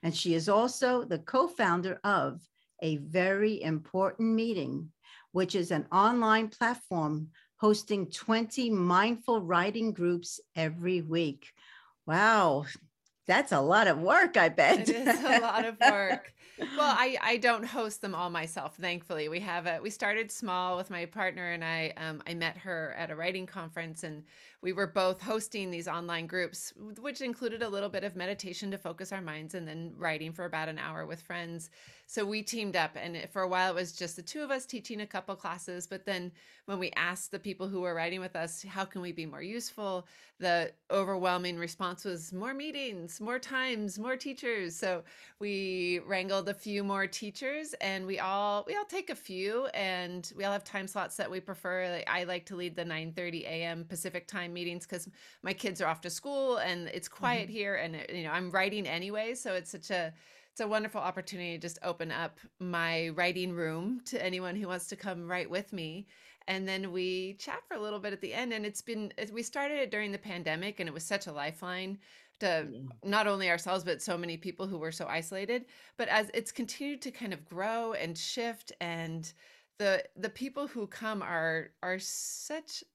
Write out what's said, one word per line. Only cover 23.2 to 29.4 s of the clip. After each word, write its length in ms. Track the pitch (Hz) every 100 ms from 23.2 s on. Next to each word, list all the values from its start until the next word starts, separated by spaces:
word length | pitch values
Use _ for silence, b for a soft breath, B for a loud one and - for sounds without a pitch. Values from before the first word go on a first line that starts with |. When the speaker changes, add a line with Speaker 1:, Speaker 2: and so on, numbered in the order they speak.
| 170 185 185
Speaker 2:
conference, 600 | 196 165 165 165 160 170
and 180 | 151 151 b b b
we 100 | 180
were 160 | 185 196
both 320 | 202 185 185
hosting 500 | 190 220 214 208 190
these 200 | 170 170
online 380 | 165 170 165 165
groups, 440 | 180 170 180 - - 208 214
which 180 | 269 247
included 420 | 262 233 240 220
a 60 | 226
little 220 | 196 202
bit 160 | 185 202
of 100 | 180
meditation 560 | 180 202 196 175 202
to 60 | 196
focus 340 | - 165 190
our 100 | 196
minds 320 | 170 151